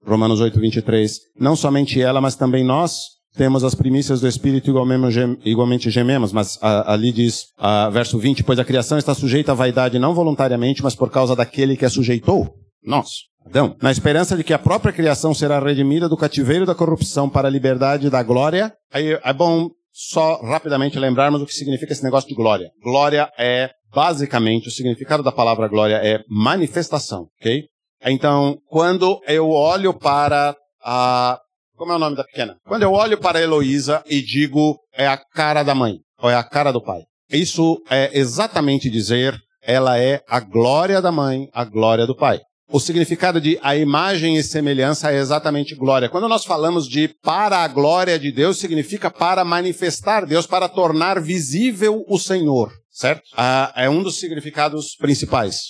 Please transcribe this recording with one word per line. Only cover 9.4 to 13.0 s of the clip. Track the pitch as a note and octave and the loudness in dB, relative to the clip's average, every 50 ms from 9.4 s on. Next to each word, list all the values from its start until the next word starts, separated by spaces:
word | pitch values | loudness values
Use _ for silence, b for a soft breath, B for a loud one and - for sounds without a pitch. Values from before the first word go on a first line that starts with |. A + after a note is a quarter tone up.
| D3 - C#3 | 0 0 0
à | |
vaidade | A#2+ B2+ B2+ B2 C3 B2+ B2+ A#2+ B2 | 0 0 0 2 0 0 0 0 0
não | B2+ D3 F3 | 0 0 0
voluntariamente, | E3+ F3 D#3 D3 - C#3 C3 B2 A#2+ A#2+ B2+ C3+ - C3+ | 2 0 0 0 0 0 0 0 0 0 0 -2 0 -2
mas | C3+ A#2+ | -4 -2
por | - C3 A#2 | -2 -4 -2
causa | - C3+ C3 B2 B2+ | 0 0 0 0 0
daquele | A#2+ A#2+ - - C3+ C3+ C3+ C3+ - | 0 -2 -4 0 -2 0 0 0 0
que | - | 0
a | B2+ | 0
sujeitou, | A2+ - C3 A2+ B2 A#2 - - F#3 F#3 G2 - - - - _ _ _ _ | 0 0 0 0 0 0 0 0 0 0 0 -4 -8 -16 -20 _ _ _ _
nós, | - C#3 C#3+ | -2 -2 -2